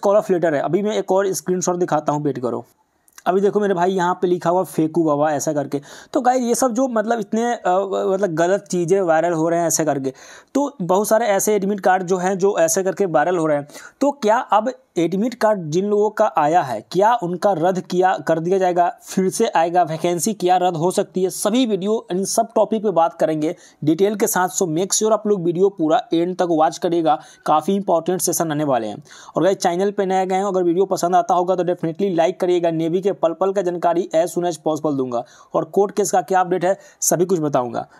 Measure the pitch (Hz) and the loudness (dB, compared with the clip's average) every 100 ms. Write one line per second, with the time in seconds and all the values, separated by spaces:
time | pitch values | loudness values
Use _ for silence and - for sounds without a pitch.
0 | 208 208 208 180 165 143 - 175 208 208 | 2 2 2 0 2 0 0 0 0 -2
1 | 185 185 196 175 - 185 180 175 180 147 | 0 0 0 -2 -4 -2 -2 -2 0 0
2 | 147 147 147 127 123 117 - _ _ _ | 0 -2 -2 -2 -4 -6 -10 _ _ _
3 | _ - - 190 202 202 202 185 180 190 | _ -10 -2 2 2 2 0 0 0 0
4 | 175 180 185 180 170 180 151 - 156 165 | 0 0 0 0 0 0 0 -2 0 2
5 | 160 143 151 143 160 147 135 139 - - | 0 2 0 0 -2 -4 -4 -6 -8 -20
6 | - 302 247 262 240 233 262 214 269 226 | -6 -2 2 2 2 0 0 0 0 0
7 | 214 233 208 220 240 233 185 185 196 196 | 0 -2 -2 -2 -2 -2 0 0 0 -2
8 | 202 190 202 160 175 196 196 180 170 196 | -2 0 0 0 0 0 -2 -4 0 2
9 | 175 156 170 165 165 170 170 156 151 139 | 2 2 2 0 0 0 0 0 0 -2
10 | 131 - - - - 269 285 - 175 185 | -4 -8 -16 -20 -6 -2 -2 -4 0 0
11 | 208 220 233 196 208 208 185 208 196 185 | 2 2 2 0 0 0 0 0 2 2
12 | 175 185 180 196 196 185 165 190 185 185 | 0 -2 -2 0 0 2 2 0 -2 -2
13 | 196 156 156 180 156 147 143 - - - | 0 0 2 0 0 -2 -4 -16 -14 -2
14 | 277 285 208 233 - 202 220 - _ - | -2 0 0 0 2 0 0 -6 _ -4
15 | 170 190 240 - 214 208 156 170 202 208 | -2 0 -4 0 0 0 -2 -2 0 0
16 | 208 208 214 - 147 175 139 110 - 175 | 0 2 0 2 2 2 0 -4 -4 2
17 | 208 240 175 175 156 156 175 185 - 180 | 2 2 -2 -2 0 2 0 0 -2 0
18 | 185 190 147 160 165 190 185 175 175 - | 2 0 0 0 0 0 2 2 0 -2
19 | - - 185 - 226 170 170 175 165 156 | -8 -2 -2 0 0 2 2 2 0 0
20 | 175 175 220 214 180 185 180 165 175 180 | -2 -2 -2 0 2 2 2 0 -2 0
21 | 190 185 185 - 208 233 247 196 196 226 | -2 -2 -4 -2 0 0 0 0 -2 -2
22 | - 180 196 - 220 226 202 220 208 165 | -2 -4 -2 -2 0 0 0 0 0 2
23 | 165 - 160 156 151 - - - 147 165 | 0 0 -2 0 -4 -6 -14 -6 0 2
24 | 196 214 214 185 180 - 185 156 190 - | 2 0 0 0 -2 0 -2 0 -2 0
25 | 214 214 214 202 170 170 196 196 156 170 | 0 0 0 0 0 2 0 2 0 0
26 | - 165 175 180 180 156 160 156 180 170 | 0 -2 0 -2 0 2 2 0 -2 0
27 | 160 156 - - - 156 156 196 190 165 | 0 0 -4 -8 0 0 2 -2 0 0
28 | 160 185 185 160 165 147 151 123 110 120 | 0 -4 -2 -2 -2 -2 0 -2 -2 -10
29 | - - - - 175 196 185 175 202 202 | -16 -20 -8 -2 0 2 0 0 -2 -2
30 | 190 190 185 190 202 185 175 170 190 180 | -2 0 0 -2 -2 0 0 0 0 0
31 | 175 180 170 180 180 180 175 175 165 160 | 2 2 2 0 0 0 -2 -2 -4 -4
32 | 202 170 170 180 180 180 170 160 165 180 | -2 0 0 0 0 0 0 0 -2 0
33 | 190 180 165 165 190 196 180 175 170 170 | -2 -2 -2 -2 -2 -2 -2 -2 0 0
34 | 202 160 170 180 175 160 160 156 156 139 | 0 0 0 -2 -4 -4 -4 -2 -2 -2
35 | 127 120 127 - - 165 165 196 196 196 | -2 -4 -8 -14 -6 -4 -2 0 0 0
36 | 202 196 247 185 180 180 175 196 - - | 0 0 0 0 0 0 0 -2 -6 -6
37 | - 160 180 180 151 131 123 113 - | 0 4 4 4 2 0 -2 -6 -10